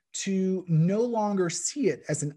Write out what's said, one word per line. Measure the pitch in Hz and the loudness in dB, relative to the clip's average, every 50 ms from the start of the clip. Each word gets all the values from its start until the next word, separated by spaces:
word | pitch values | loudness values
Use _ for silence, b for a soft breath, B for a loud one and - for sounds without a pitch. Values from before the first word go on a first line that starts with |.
| b _ | b _
to | - - - 196 190 190 190 185 185 185 - 175 | -12 -8 -4 -2 0 0 0 0 -2 -2 -2 2
no | 165 156 165 180 196 220 | 2 4 4 4 4 2
longer | 247 240 226 220 208 208 202 190 180 170 | 0 0 0 0 0 0 0 0 0 0
see | - - - - - 294 254 175 | -2 -4 -6 -6 -2 0 0 0
it | 139 - - - | 0 -2 -4 -6
as | 151 - | -4 -4
an | 143 147 - | -4 -6 -8